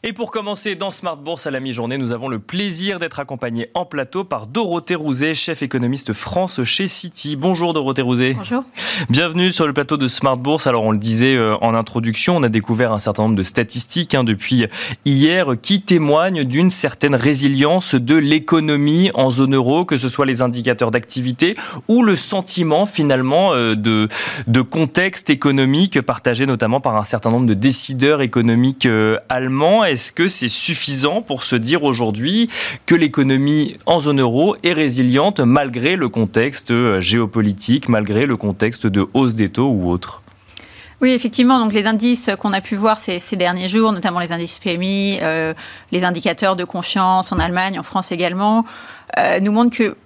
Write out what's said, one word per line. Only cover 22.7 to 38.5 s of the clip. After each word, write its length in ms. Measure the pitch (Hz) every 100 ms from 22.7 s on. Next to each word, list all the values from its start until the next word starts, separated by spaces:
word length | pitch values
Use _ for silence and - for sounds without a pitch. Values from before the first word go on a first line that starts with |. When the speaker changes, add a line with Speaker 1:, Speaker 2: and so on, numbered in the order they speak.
| 151 202
Speaker 1:
finalement, 680 | - 147 131 131 151 190
euh, 220 | 139 117 107
de, 340 | 107 110 107 - - - 117
de 140 | 117
contexte 680 | 127 165 151 - 190 180 -
économique 720 | 135 143 139 131 143 190 -
partagé 440 | - 117 - 117 139
notamment 360 | 120 113 127
par 160 | 135 107
un 80 | 104
certain 260 | 113 113
nombre 140 | 117 123
de 80 |
décideurs 680 | 101 127 127 - 131 139 151
économiques, 640 | 131 120 117 117 127 131 131
euh, 320 | 110 110 110 -
allemands. 560 | 127 131 135 156 214 202
Est-ce 280 | 127 -
que 140 | - 180
c'est 200 | 180 123
suffisant 720 | - - 156 - 135 143 190
pour 220 | 226 135
se 120 | - 123
dire 280 | 113 165
aujourd'hui 640 | 147 120 117 107 135 208 233 - - - -
que 80 | 170
l'économie 840 | 156 143 135 135 143 151 147 - -
en 140 | 170
zone 200 | 147 139
euro 360 | 127 120 180 -
est 100 | 165
résiliente 680 | 160 151 123 127 131 175 202
malgré 540 | 123 135 139 127 131 185
le 140 | 127
contexte, 640 | 117 107 110 123 135 -
euh, 280 | 117 120 95
géopolitique, 840 | 92 113 110 113 104 98 - 135 -
malgré 380 | 113 104 107 143
le 100 | 117
contexte 520 | 104